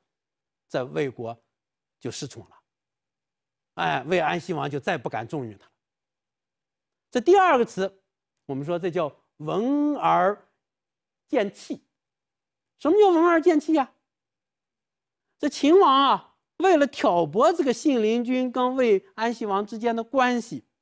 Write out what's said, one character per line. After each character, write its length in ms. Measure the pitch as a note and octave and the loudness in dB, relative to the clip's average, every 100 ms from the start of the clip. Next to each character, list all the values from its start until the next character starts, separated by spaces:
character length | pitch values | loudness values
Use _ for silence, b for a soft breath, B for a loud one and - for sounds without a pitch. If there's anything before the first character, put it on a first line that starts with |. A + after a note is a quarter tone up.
| _ _ _ _ _ _ _ | _ _ _ _ _ _ _
在 160 | D3 | -8
魏 280 | B2+ D#3 C#3 | -6 -6 -6
国 280 | A#2 A2+ A#2+ _ _ _ _ _ _ | -6 -12 -14 _ _ _ _ _ _
就 100 | A#2+ | -12
失 160 | - C#3 | -12 -14
宠 160 | - F2+ | -16 -20
了。 80 | _ _ _ _ _ _ _ _ _ _ _ _ | _ _ _ _ _ _ _ _ _ _ _ _
哎， 280 | - E3 D3 C3 | -6 -4 -4 -4
魏 120 | F3+ | -2
安 220 | D#3 E3+ | -2 -4
西 120 | - | -6
王 160 | D#3 C#3+ | -6 -6
就 120 | C#3 | -6
再 160 | G#3 B2+ | -6 -6
不 120 | - | -6
敢 200 | A2 A2+ | -8 -8
重 180 | D3+ A#2 | -10 -10
用 120 | G2 | -14
他 80 | _ | _
了。 60 | _ _ _ _ _ _ _ _ _ _ _ _ _ _ | _ _ _ _ _ _ _ _ _ _ _ _ _ _
这 100 | B3 | -2
第 160 | A#3+ G4 | 4 6
二 220 | F#4 C4+ | 6 4
个 60 | |
词， 380 | A3+ - F#3+ - _ _ _ _ - | 0 -4 -6 -8 _ _ _ _ -10
我 80 | |
们 100 | C3+ | -8
说 140 | C#3+ F3 | -6 -4
这 120 | F3 | -4
叫 240 | E3 D3+ - _ _ | -4 -4 -8 _ _
闻 580 | D3+ F3 A#3+ D4 D4 C#4+ | -6 -4 -2 0 -2 0
而 520 | E3 E3+ F#3 G#3 _ _ _ _ _ _ _ _ _ | 0 2 2 -2 _ _ _ _ _ _ _ _ _
见 240 | C#4 G3+ | -2 -2
弃。 320 | - - C#4+ _ _ _ _ _ _ _ _ _ _ | -6 -14 -16 _ _ _ _ _ _ _ _ _ _
什 100 | D4 | 0
么 100 | G4+ | 4
叫 120 | G4+ | 4
闻 140 | E4 | 4
而 160 | F4 E4 | 4 4
见 200 | F4 D4+ | 4 2
弃 140 | - | 2
呀？ 180 | D#4 B3+ _ _ _ _ _ _ _ _ _ _ _ _ _ _ _ | 0 -2 _ _ _ _ _ _ _ _ _ _ _ _ _ _ _
这 100 | D4 | -6
秦 300 | - C#4 F#4 | 0 4 6
王 120 | E4 | 6
啊， 440 | C4+ C4+ G3 - _ _ - | 4 2 0 -4 _ _ -2
为 180 | F#4 D#4+ | 2 4
了 100 | C#4 | 2
挑 400 | - F#3 F3 D#3+ | 0 0 2 0
拨 260 | F3 D4+ | 2 2
这 120 | E4+ | 2
个 80 | C4+ | -2
信 280 | A3+ D#4 B3 | 0 0 0
陵 220 | G#3+ A#3 | 0 0
君 300 | A#3+ B3+ B3+ | -2 -2 -2
跟 240 | B3+ B3+ C4 | -2 -2 0
魏 280 | A#3+ F#3+ b - | 2 2 b -6
安 180 | A3+ | -6
西 120 | A#3 G#3+ | -4 -4
王 200 | G3 G#3 | -4 -4
之 100 | A3 | -6
间 180 | A#3 | -4
的 100 | A#3 | -4
关 360 | A3+ C4+ B3 A#3+ | -4 -2 0 -2
系， 240 | - C#3 - _ | -6 -14 -16 _